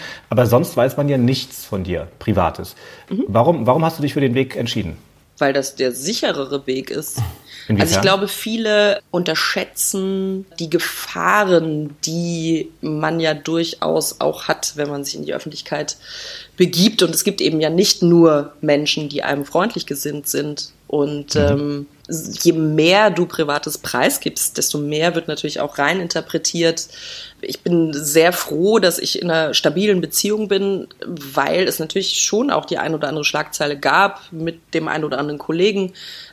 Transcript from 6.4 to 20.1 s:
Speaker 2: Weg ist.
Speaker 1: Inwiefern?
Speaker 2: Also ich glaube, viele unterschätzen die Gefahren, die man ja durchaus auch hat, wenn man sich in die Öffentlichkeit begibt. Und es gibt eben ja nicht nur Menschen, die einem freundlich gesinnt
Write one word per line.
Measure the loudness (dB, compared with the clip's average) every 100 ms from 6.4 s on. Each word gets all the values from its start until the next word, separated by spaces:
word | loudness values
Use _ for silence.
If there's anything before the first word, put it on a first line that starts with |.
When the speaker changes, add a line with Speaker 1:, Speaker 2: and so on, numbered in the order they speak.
| -4 -4 -4
Speaker 2:
Weg | -4 -4
ist. | -8 -6 -6 -6 -8 -20 -14 -2
Speaker 1:
Inwiefern? | 2
Speaker 2:
Also | 2 4
ich |
glaube, | 4 4 0
viele | -6 -6 -2 2 4 4 2 -2
unterschätzen | -2 0 0 -2 -2 -4 -4 -4 -2 -2 -2 -2 -4 -8 -10
die | -2
Gefahren, | -2 -2 -6 -8 -2 2 4 6 4 4 -2 -4 -6 -6
die | -4 -2 -2 0 0 -2 -8
man | -6 -2 0 0
ja | 0
durchaus | 0 -2 -2 -2 -2 0 0 0 0
auch | -2 0 -4
hat, | -4 -4 -4
wenn | -4
man | -6 -8
sich | -8
in |
die | -8
Öffentlichkeit | -8 -8 -12 -8 -6 -6 -10 -16 -16 -14 -16 -8 0
begibt. | 2 4 2 4
Und | 2 2
es |
gibt | -2 0
eben | 0 2
ja | 2
nicht | 2 2 4
nur | 6 8 8 6 0 -2
Menschen, | 2 2 2 -2 -4
die | -4
einem | -2 -2 0
freundlich | 0 0 -2 -6
gesinnt | -6 -6